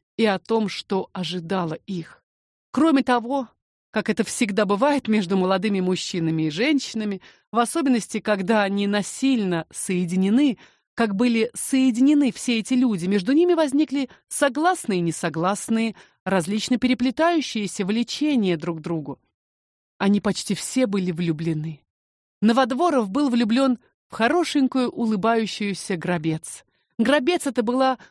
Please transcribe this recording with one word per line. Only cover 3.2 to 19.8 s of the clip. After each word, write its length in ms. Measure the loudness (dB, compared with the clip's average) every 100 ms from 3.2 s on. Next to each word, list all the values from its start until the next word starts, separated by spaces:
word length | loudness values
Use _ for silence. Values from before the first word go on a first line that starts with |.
| 0 -6 -6 _ _ _ _
как 200 | -6 -2
это 120 | -2
всегда 440 | -2 -2 -2 0 0
бывает 420 | 2 2 0 0
между 280 | 0 2 0
молодыми 420 | 2 0 0 0
мужчинами 640 | 0 -2 -4 -4 -2 0
и 60 | -2
женщинами, 720 | 0 0 0 -2 -6 -4 -6 -10 _ -4
в 80 | -2
особенности, 640 | 0 0 2 0 0 -6
когда 440 | -2 -2 2 2
они 220 | 2 0 0
насильно 800 | -2 -4 -2 0 2 0 -2 -4
соединены, 880 | -10 -4 -2 0 0 2 4 2 0 -10 _ _
как 200 | -2 -2
были 360 | 2 2 2 -2
соединены 800 | -4 -2 2 2 4 4 6 2
все 260 | 0 -2 -2
эти 160 | 0
люди, 320 | 2 2 0 0
между 260 | 0 2
ними 220 | 2 4
возникли 560 | 4 2 2 0 -2 -4 -8 -10
согласные 680 | 0 0 2 0 0 -2 0
и 40 |
несогласные, 920 | 0 -2 -4 -2 -2 -2 -2 -2 -2 -6 -20 _
различно 520 | -2 -2 0 -4 0 0
переплетающиеся 1120 | 0 0 0 2 2 2 -2 -4 -6 -4 -2
влечения 720 | -2 -2 -2 0 2 2 0
друг 200 | -4 -6
к 40 |
другу. 360 | -4 -6 -6 -12 _ _ _ _ _ _